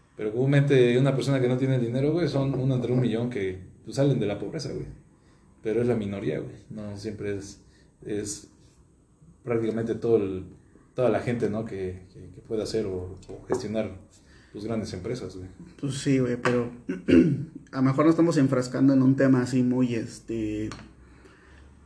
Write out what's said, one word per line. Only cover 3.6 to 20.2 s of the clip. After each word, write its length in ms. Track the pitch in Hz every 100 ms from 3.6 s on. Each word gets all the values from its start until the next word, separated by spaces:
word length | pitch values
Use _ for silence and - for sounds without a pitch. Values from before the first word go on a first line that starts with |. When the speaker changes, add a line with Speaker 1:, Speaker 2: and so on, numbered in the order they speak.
| - -
Speaker 1:
pues, 120 | - 107
salen 220 | 143 117
de 80 | 101
la 120 | 98
pobreza, 320 | 101 160 127
güey. 140 | - - - _ _ _ _ _ _
Pero 200 | 110 110
es 40 | 123
la 60 |
minoría, 440 | 110 101 98 - 76
güey. 140 | - - -
No 260 | 107 104 101
siempre 400 | 110 101 104 101
es, 240 | 98 - _ _ _ _
es 440 | - 104 104 - - _ _ _ _ _ _ _ - -
prácticamente 500 | 120 117 113 110 113
todo 220 | 110 117 113
el, 280 | 98 92 90 - _ - _
toda 140 | - 123
la 120 | 107
gente, 280 | - 120 107
¿no? 160 | 107
Que, 380 | 110 95 92 92 -
que, 160 | 98 90
que 60 | - -
puede 160 | 110
hacer 220 | 92 110 104
o, 300 | 92 90 - -
o 160 | 95 -
gestionar, 420 | 127 107 110 95 92 - _ _ - -
pues, 120 | 104
grandes 280 | 107 113 92
empresas, 420 | 92 92 123 92 95
güey. 120 | 92 - - -
Speaker 2:
Pues 140 | 139
sí, 240 | 123 143 135
güey, 180 | 123 120
pero 280 | 123 123 117 - -
<clears throat> 840 | 180 - 170 156 135 - - -
a 40 | 135
lo 60 |
mejor 220 | 131 135 156
nos 60 |
estamos 220 | 160 170 147
enfrascando 560 | 131 127 127 135 135
en 80 | 135
un 120 | 131 135
tema 260 | 135 127
así 200 | 120 127
muy, 320 | 123 123 123
este, 760 | 117 110 -